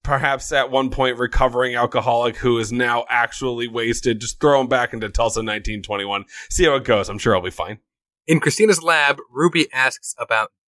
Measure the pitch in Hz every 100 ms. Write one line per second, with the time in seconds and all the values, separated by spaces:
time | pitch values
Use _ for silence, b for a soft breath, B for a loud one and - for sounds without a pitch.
0 | - 135 143 135 - 143 127 131 131 -
1 | 131 120 123 - 131 123 127 120 120 123
2 | 123 117 120 113 123 117 110 123 123 120
3 | - 123 117 - 131 120 120 117 113 113
4 | 123 110 117 - 151 139 127 127 123 117
5 | 107 113 117 113 113 107 107 104 101 101
6 | 98 101 - B B - 160 139 113 107
7 | 98 101 120 95 90 - 85 107 _ _
8 | _ _ - 160 147 170 214 170 165 160
9 | 143 139 - 127 170 165 143 131 131 -
10 | - - 117 113 110 _